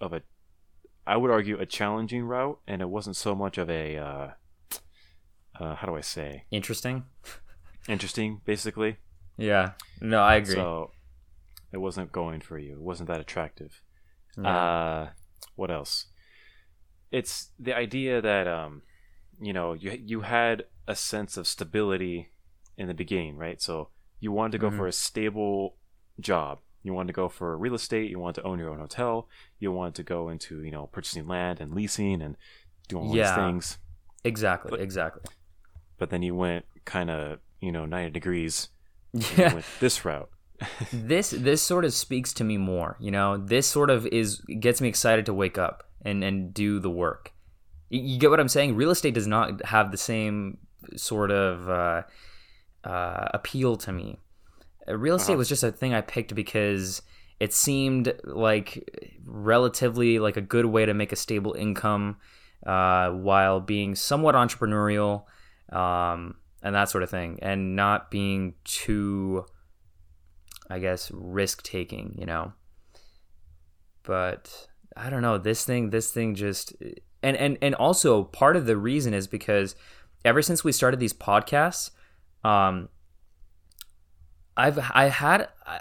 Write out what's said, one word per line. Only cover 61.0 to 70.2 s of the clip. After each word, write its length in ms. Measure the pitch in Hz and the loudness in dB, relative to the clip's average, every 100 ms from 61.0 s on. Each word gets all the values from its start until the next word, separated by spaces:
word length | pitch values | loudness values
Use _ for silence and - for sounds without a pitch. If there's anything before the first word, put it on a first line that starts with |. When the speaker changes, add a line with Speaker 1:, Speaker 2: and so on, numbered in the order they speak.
| 104 | 0
Speaker 2:
a 40 | 101 | -2
stable 380 | - 107 104 | -2 -2 -2
income, 640 | - 104 95 107 104 101 104 - - - - | -2 -2 0 0 2 0 -6 -16 -20 -20 -10
uh, 460 | - 92 92 92 90 | -2 2 4 4 4
while 500 | 92 98 98 95 95 | 0 4 6 6 4
being 340 | 95 104 101 98 | 0 -2 -2 -2
somewhat 380 | - 143 156 | 0 4 6
entrepreneurial, 880 | 135 120 - 110 107 104 104 104 101 - - - - - | 6 6 2 0 2 2 2 2 0 -6 -20 -20 -20 -6
um, 640 | 92 90 87 87 85 87 90 - - | 0 2 2 0 -2 -6 -14 -20 -8
and 120 | 101 | 0
that 140 | 101 98 | 2 2
sort 120 | 98 | 2
of 80 | 90 | 0
thing, 280 | 92 85 - | -4 -6 -6
and 320 | 95 98 95 95 | -2 -2 0 2
not 340 | 101 104 - | 4 4 0
being 440 | 101 98 98 92 - | -2 0 0 -2 -6
too, 800 | - - - 104 101 98 95 92 - - - _ - - - - | -8 -4 0 0 0 -2 -2 -2 -6 -16 -20 _ -20 -20 -20 -20